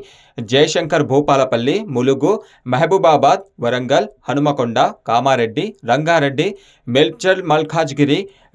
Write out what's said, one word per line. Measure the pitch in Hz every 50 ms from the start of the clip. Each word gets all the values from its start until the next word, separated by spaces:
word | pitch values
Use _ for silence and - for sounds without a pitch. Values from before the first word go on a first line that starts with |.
| 202 - - _ _ _ _ - 120 101
జయశంకర్ | 123 139 - - - 190 170 151 170 160 147 -
భూపాలపల్లి, | 131 143 147 147 143 135 131 - - 117 117 135 165 202 226 208 139
ములుగు, | 120 123 131 135 131 139 170 208 220 - - _ _ - 127 123
మహబూబాబాద్, | 127 165 170 190 190 165 165 156 135 - 143 175 196 - _ _ - 123
వరంగల్, | 117 120 123 127 120 135 165 208 214 - _ _ -
హనుమకొండ, | 127 143 147 147 139 143 123 117 113 123 151 190 214 - _ -
కామారెడ్డి, | 113 120 120 135 131 123 117 110 110 143 170 220 220 _ - -
రంగారెడ్డి, | 120 139 156 165 170 165 143 139 131 123 156 196 202 - _ _ _ _ _ - 120
మేడ్చల్ | 135 151 - - - - 185 190 185 180 165 151
మల్కాజ్గిరి, | 156 156 151 156 165 160 143 143 143 147 123 147 170 202 - - _ _ _ -